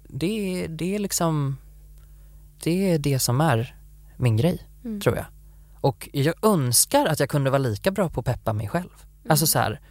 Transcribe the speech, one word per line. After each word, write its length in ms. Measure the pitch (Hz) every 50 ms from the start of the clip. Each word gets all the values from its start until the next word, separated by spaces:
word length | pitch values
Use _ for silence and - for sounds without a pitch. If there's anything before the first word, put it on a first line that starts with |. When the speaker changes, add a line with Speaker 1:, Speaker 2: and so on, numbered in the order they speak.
| -
Speaker 1:
det, 640 | - - 135 160 185 220 220 202 185 180 180 175 160
det 260 | 160 156 165 180 202
är 40 | 208
liksom, 580 | 202 190 - - 175 165 156 147 143 135 139 - - - - - - - - - - - - - - - - - - - - - -
det 280 | 160 170 185 196 185 170
är 40 | 151
det 200 | 143 143 139 127
som 220 | - - 120 135
är 340 | 156 160 123 113 120 - - - - - - - - - -
min 200 | - 127 120 110
grej, 300 | 107 127 175 175 - - - - - -
Speaker 2:
Mm. 160 | 233 214 202
Speaker 1:
tror 140 | - - 156
jag. 100 | 160 - - - - - - - - - - - -
Och 280 | - 139 - - - - -
jag 200 | 143 131 156 165 - -
önskar 640 | 220 208 160 131 123 117 - - - - 285 285
att 140 | 175 151 -
jag 100 | 143 -
kunde 200 | - 147 135 131
vara 80 | 127 135
lika 320 | 135 123 104 - - 190
bra 180 | 190 214 190 156
på 100 | - -
att 60 | -
peppa 280 | 131 113 - - 113 110
mig 140 | 107 107
själv. 220 | 104 - 170 180 - - - - - - -
Speaker 2:
Mm. 120 | - -
Speaker 1:
Alltså 160 | 160 143 160
så 120 | - - 131
här, 220 | 117 104 107 - - -